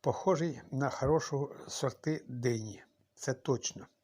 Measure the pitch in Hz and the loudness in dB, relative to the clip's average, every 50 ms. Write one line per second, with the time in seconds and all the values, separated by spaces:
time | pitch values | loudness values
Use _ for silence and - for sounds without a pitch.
0 | - 139 117 - - 185 185 147 165 170 135 120 - - - 131 139 135 - - | 2 2 0 2 4 4 4 4 2 0 -2 -4 -10 -6 -2 0 0 0 0 2
1 | 131 135 156 160 - - 147 139 143 - - - - - - - - 131 - - | 2 4 4 4 2 0 -2 -2 -2 -4 -6 -12 -12 -10 -6 -2 -2 -2 -2 -2
2 | - 156 160 151 - - 127 123 117 127 120 110 110 107 104 - - _ _ _ | -2 -2 -2 -2 -4 -8 -8 0 2 2 2 2 -2 -6 -10 -14 -18 _ _ _
3 | _ _ _ - - - 131 - _ - 131 117 - - - - - - _ _ | _ _ _ -6 -2 -2 -2 -2 _ 0 0 0 0 -6 -8 -8 -16 -16 _ _